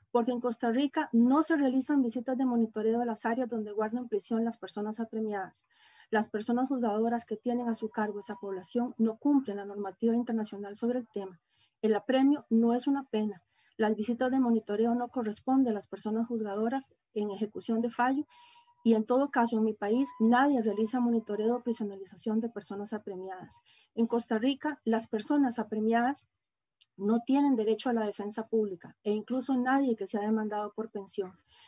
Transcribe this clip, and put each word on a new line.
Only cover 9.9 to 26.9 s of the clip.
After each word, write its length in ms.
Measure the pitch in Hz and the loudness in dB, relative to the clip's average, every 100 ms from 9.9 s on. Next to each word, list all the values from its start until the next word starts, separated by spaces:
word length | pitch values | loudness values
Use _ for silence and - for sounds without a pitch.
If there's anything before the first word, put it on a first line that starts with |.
| - 233 | -2 0
internacional 600 | 233 247 226 208 202 202 | 2 0 -2 -4 -8 -12
sobre 260 | 208 233 247 | -6 -4 -4
el 80 | 226 | -6
tema. 300 | 208 190 180 _ _ _ _ | -8 -10 -14 _ _ _ _
El 120 | 220 | 0
apremio 520 | 208 - 262 269 294 - | 0 2 4 4 4 2
no 260 | 226 233 | 4 4
es 120 | 240 277 | 2 0
una 180 | 277 | -2
pena. 380 | 269 214 214 202 _ _ _ - | -2 -2 -2 -6 _ _ _ -2
Las 180 | 220 | -2
visitas 360 | 208 214 240 254 | 0 -2 0 2
de 100 | 269 | 2
monitoreo 540 | 240 226 - 208 233 | 4 2 2 0 2
no 140 | 240 240 | 0 -2
corresponden 640 | 262 214 208 - 269 254 | -2 -4 -4 2 4 4
a 20 | |
las 120 | 208 - | 0 -6
personas 400 | 190 214 220 233 | -8 -4 -2 -2
juzgadoras 680 | 233 208 202 226 262 - _ _ | -4 -4 -2 -2 -2 -6 _ _
en 180 | 214 208 | -6 -4
ejecución 520 | 196 214 185 - 226 | -4 -6 -6 -2 -2
de 80 | 233 | -2
fallo 340 | - 247 269 302 - - - _ _ | 0 0 0 -4 -14 -20 -20 _ _
y 120 | 226 | 4
en 100 | 220 | 4
todo 260 | 220 247 277 | 4 2 2
caso 280 | 269 233 220 | 0 0 2
en 60 | |
mi 100 | 220 | 0
país 340 | 214 202 240 277 - | 0 0 0 0 2
nadie 440 | 226 247 285 269 | 4 6 4 2
realiza 360 | 220 202 220 254 | 0 0 0 0
monitoreo 580 | 240 233 220 208 220 240 | 0 0 -2 -2 0 0
o 60 | |
prisionalización 760 | 240 226 202 196 190 - 226 220 | -2 -4 -6 -8 -14 -10 -2 -2
de 80 | 233 | -2
personas 460 | 208 - 202 208 | -8 -10 -10 -8
apremiadas. 640 | 220 - 185 190 185 - - _ _ _ | -10 -8 -10 -10 -12 -16 -20 _ _ _
En 120 | - 233 | -2 0
Costa 320 | 233 - 220 | 0 -2 0
Rica, 420 | 254 269 302 285 | 0 0 -4 -4
las 240 | - 226 233 | -2 -2 -2
personas 500 | 214 - 294 262 233 | -6 0 2 2 -2
apremiadas 680 | 214 220 220 233 240 294 _ _ _ _ _ _ _ | -6 -2 0 2 0 -2 _ _ _ _ _ _ _